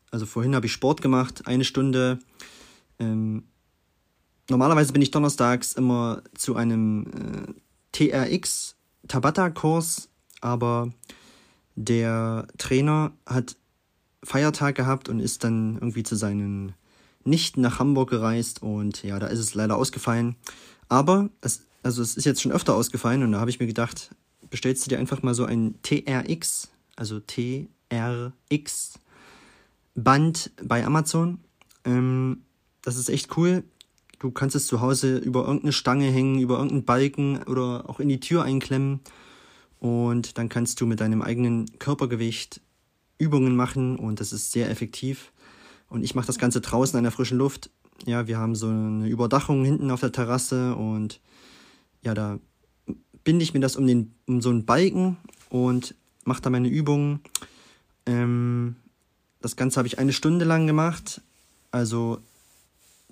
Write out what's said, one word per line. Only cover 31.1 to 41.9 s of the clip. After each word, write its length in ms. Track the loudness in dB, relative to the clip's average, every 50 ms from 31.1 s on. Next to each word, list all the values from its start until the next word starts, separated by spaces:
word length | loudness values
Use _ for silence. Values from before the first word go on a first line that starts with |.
| 0 0 0 0 -2 -6 -12 _ _ _ _ _ _ _ -2
Ähm, 560 | 0 2 2 2 2 2 0 0 -2 -4 -6 -10 _ _ _ _ _ _ _
das 160 | -8 -6 -6
ist 100 | -4 -2
echt 300 | -2 -2 -2 -4 -2 0
cool. 260 | 2 2 4 2 2 -2 -6 _ -20 -20 _ _ _ _ _ -12
Du 140 | -8 -8 -6
kannst 260 | -4 -2 -2 0 0
es 100 | 0 0
zu 140 | 0 0 0
Hause 340 | 2 2 2 2 2 2 0 0
über 260 | 0 0 0 0 0
irgendeine 260 | 0 0 0 0 0
Stange 400 | -2 0 0 0 2 2 2 2
hängen, 280 | 2 2 2 2 2 2
über 160 | 2 2 2
irgendeinen 280 | 0 0 0 -2 0 2
Balken 580 | 2 2 4 2 2 0 0 0 0 -2 -2 -4
oder 460 | -4 -2 -2 -2 -2 -4 -6 -8 -10
auch 120 | -6 -2
in 80 | -2 0
die 100 | 0 -2
Tür 240 | 0 0 0 0 2
einklemmen. 560 | 0 0 -2 -2 0 0 0 0 0 -2 -4 -8 -14 -20 -20 -20 -20 -20 -20 -20 -20 -20 -20 _ _ _ _
Und 560 | -2 0 0 2 2 2 0 0 -2 -4 -6
dann 120 | -6 -6 -4
kannst 320 | -2 -2 -2 -2 -2 0
du 40 | 0
mit 140 | 0 0 0
deinem 220 | 0 2 2 0
eigenen 580 | 0 0 0 0 0 2 0 0 -2 -4 -8 -6
Körpergewicht 800 | -4 -2